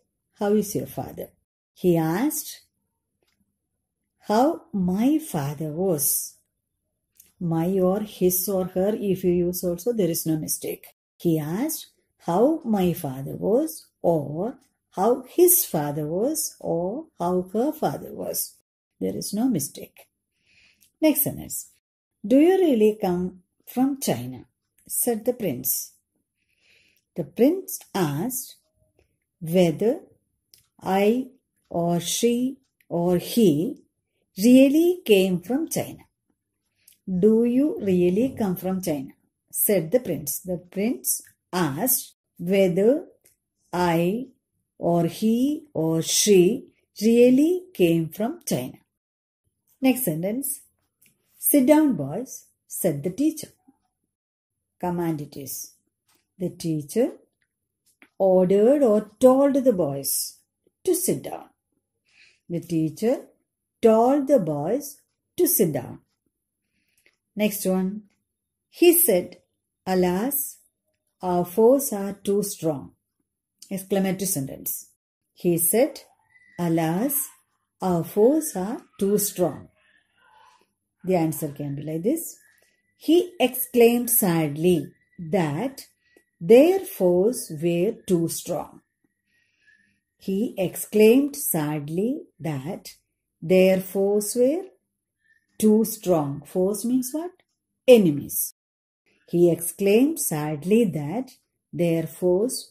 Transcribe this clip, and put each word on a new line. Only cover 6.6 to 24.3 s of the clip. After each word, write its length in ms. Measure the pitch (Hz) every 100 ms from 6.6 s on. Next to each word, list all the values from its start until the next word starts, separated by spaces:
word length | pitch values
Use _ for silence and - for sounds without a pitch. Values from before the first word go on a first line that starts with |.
| _ _ _ _ _ _ _ - 175
My 160 | 165 170 190 180
or 140 | 208 214 -
his 320 | 180 180 -
or 180 | 190 185
her, 160 | 180 196 214 202
if 120 | 180
you 80 | 180 175
use 240 | 175 180 180
also, 240 | 170 -
there 180 | 226 170 165
is 40 | 160
no 80 | 156
mistake. 420 | 139 - - - - _ _ _
He 100 | 175 160
asked 420 | 147 185 311 - - _ _ _ -
how 340 | 175 269 330 233
my 180 | 202 180 160
father 360 | 139 131 147 156 180
was 260 | 233 320 - _ _
or 600 | 175 165 139 156 220 - _ _ _ -
how 100 | 208 262
his 340 | - - 349 - -
father 340 | 170 147 147 151
was 440 | 175 254 320 - - -
or 320 | 165 185 262 320 -
how 100 | 175 180 180
her 180 | 214 285 302
father 320 | 175 135 - -
was. 240 | 170 - - _ _ _ _ -
There 160 | 185 -
is 100 | - 202
no 100 | 262 175
mistake. 480 | - - - _ _ _ _ _ _ _ _ _ _ - 311
Next 180 | - -
sentence. 300 | - - - - _ _ _ _ _ 202
"Do 40 | 262
you 100 | 330 381
really 320 | 349 233 214 214
come 220 | 185 180 185 - _ _ -
from 240 | 247 269 277 -
China?" 360 | 120 123